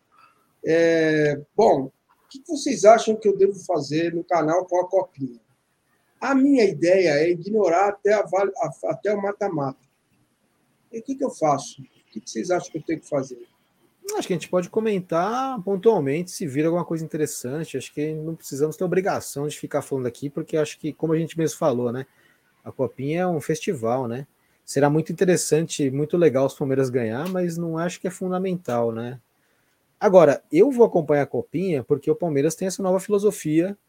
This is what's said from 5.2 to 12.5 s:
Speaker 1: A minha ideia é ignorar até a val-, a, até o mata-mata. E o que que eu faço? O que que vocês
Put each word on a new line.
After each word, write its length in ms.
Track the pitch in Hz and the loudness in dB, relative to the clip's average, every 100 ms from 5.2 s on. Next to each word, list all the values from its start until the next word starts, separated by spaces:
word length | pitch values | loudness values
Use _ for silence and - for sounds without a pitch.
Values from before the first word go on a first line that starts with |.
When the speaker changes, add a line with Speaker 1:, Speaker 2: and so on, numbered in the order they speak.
| 131 117 _ _ _ _ _ _ _ - | -10 -12 _ _ _ _ _ _ _ -8
Speaker 1:
A 140 | 240 | 0
minha 300 | 269 277 269 | 2 4 6
ideia 460 | 202 151 165 190 175 143 | 4 4 4 4 4 4
é 160 | 165 | 2
ignorar 580 | 175 175 220 190 170 202 | 0 -2 0 2 4 2
até 240 | 202 202 | 0 2
a 80 | 208 | 2
val-, 300 | 190 180 196 190 | 2 0 0 -2
a, 340 | 160 - 180 | -6 -6 -6
até 220 | 156 196 | -4 -2
o 80 | 208 | -2
mata-mata. 580 | 196 202 202 160 139 - _ _ _ _ _ _ _ _ _ _ _ | -4 -4 -4 -4 -6 -8 _ _ _ _ _ _ _ _ _ _ _
E 80 | 226 | -14
o 40 | |
que 120 | - 269 | -8 -4
que 80 | |
eu 80 | 269 | -4
faço? 500 | - 156 135 - - | 0 0 0 -2 -16
O 300 | 127 _ _ | -20 _ _
que 100 | - | -16
que 80 | - | -12
vocês 220 | 113 170 | -8 -2